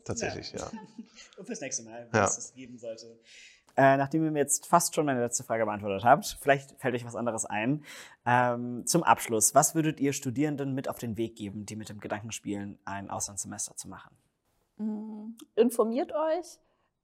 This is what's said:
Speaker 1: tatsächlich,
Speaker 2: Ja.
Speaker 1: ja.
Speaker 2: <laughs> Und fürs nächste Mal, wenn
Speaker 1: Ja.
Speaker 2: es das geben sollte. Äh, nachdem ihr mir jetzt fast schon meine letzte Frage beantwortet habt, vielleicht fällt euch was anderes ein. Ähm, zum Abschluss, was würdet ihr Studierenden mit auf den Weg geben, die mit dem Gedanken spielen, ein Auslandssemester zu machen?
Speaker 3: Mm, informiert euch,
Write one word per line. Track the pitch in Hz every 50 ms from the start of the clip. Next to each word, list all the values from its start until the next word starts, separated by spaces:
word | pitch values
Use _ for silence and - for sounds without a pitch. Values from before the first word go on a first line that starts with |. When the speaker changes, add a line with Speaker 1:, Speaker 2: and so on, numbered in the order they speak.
| -
Speaker 1:
tatsächlich, | - - 233 - - - - - -
Speaker 2:
Ja. | - -
Speaker 1:
ja. | - - - - - - - 226 226
Speaker 2:
<laughs> | - - - - - - 202
Und | 190
fürs | 240 226 151
nächste | 139 127 - 120 113
Mal, | 110 113 120 120 113
wenn | 117 107
Speaker 1:
Ja. | 101
Speaker 2:
es | - -
das | - - - -
geben | 131 131 120 123 110
sollte. | 117 113 110 - 117 113 113 - _ - - - - - - _ _ _ _
Äh, | 127 135 135 139
nachdem | 139 139 139 160 160 160
ihr | 156
mir | 156 147
jetzt | 139 143 - - -
fast | - 175 170 - - -
schon | 165 151
meine | 143 131 120
letzte | 120 120 - -
Frage | 120 - 117 113 110
beantwortet | 104 104 101 104 101 95 95 117
habt, | 123 143 - - - - -
vielleicht | - 139 139 135 - - - -
fällt | - 127 120
euch | 120 120
was | 117 113
anderes | - 120 120 110 110 -
ein. | - 101 107 110 131 151 147 - - - - - - - _ -
Ähm, | 120 123 123 123 123 120 120 120 123 123 113 -
zum | - - 170
Abschluss, | - - 117 - - - 113 107 - - -
was | 135 156 - -
würdet | 160 151 156 - -
ihr | 135 139
Studierenden | 135 - - 131 110 135 151 151 147 131 139 139 131
mit | 135 131 -
auf | - -
den | 123 113 101
Weg | 113 113 113 113
geben, | - 104 98 95 107 101
die | 101 107
mit | 107 101 -
dem | 104 101
Gedanken | - 107 107 104 113 113
spielen, | - - - 104 101 101 101 101 - - _
ein | 98 98 101 98 -
Auslandssemester | - - - 101 104 - - 98 101 107 - - -
zu | - - 95
machen? | 95 90 - - - _ _ _ _ _ _ _ _ _ _ _ _
Speaker 3:
Mm, | - 214 220 214 208 220 220 214 214 214 226 226 - - - _
informiert | 214 233 247 - 247 214 226 226 277 349 349
euch, | 339 294 311 320 320 359 - - - - _ _ _ _ _ _ _ _